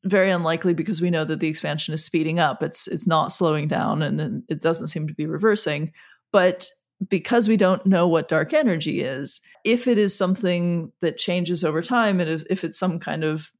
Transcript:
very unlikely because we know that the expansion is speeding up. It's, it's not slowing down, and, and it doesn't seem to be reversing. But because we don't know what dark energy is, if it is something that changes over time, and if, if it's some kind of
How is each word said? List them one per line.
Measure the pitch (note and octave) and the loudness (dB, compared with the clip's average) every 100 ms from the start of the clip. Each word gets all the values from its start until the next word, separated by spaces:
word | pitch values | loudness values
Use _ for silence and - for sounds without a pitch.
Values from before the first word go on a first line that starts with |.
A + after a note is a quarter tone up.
very | F#3+ G3 F#3+ | 0 4 4
unlikely | F3 E3 E3 F3+ | 2 0 0 0
because | D#3+ D#3+ E3 | 0 -2 -2
we | F3 | 0
know | E3 | 0
that | D#3 D#3 | -2 -2
the | D#3+ | -2
expansion | D#3 D3+ D3+ - | -2 -4 -6 -4
is | D#3 | -2
speeding | - E3 D#3+ E3+ | 0 0 0 0
up. | D3+ - | 0 0
It's, | D#3 - - | -2 -2 -2
it's | E3 F3 | -2 2
not | D#3+ - | 2 2
slowing | - E3+ D3+ D3+ | 0 2 0 -2
down, | D3+ - D3+ | -2 -2 -2
and, | C#3+ D3 | -2 -2
and | D#3 - - | -4 -6 -6
it | D#3 | -4
doesn't | E3 E3 D#3+ | -2 -2 -4
seem | E3 D3+ | -6 -6
to | |
be | D3+ D#3 | -6 -6
reversing. | D3+ G#3+ G#3 - D3 D#3 - - _ _ | 0 2 2 0 -4 -6 -10 -20 _ _
But | G3+ F3+ F3+ - - _ - F#3+ | 2 4 0 -8 -12 _ -10 -4
because | F3+ - A#3+ G#3+ | -2 0 2 4
we | A3 | 4
don't | F#3 F#3 F#3+ | 4 2 4
know | F3+ F3 | 4 4
what | E3 D#3 | 2 2
dark | D#3+ D#3 | 0 2
energy | D#4 B3+ E3 D3+ - | 2 2 0 -2 -4
is, | B2+ C3+ C#3+ - - _ | -4 -4 -2 -2 -4 _
if | - A#3+ B3 | 0 0 2
it | G#3+ | 2
is | G3+ - | 4 2
something | F#3 F#3+ F#3 F3 F3 E3+ D#3+ - | 0 0 -2 0 -2 -2 -6 -4
that | E3 D#3+ | -4 -4
changes | - F3+ E3 E3+ | -4 -2 -2 -2
over | E3 D#3 | 0 -2
time, | E3+ B3 G#3+ F#3 | 0 0 2 2
and | D#3+ | 0
if, | D#3+ - | -4 -4
if | F#3+ | -4
it's | E3 - | -4 -2
some | F#3 E3+ | -2 -4
kind | - D#3 | -6 -4
of | D#3 D#3 - | -4 -4 -8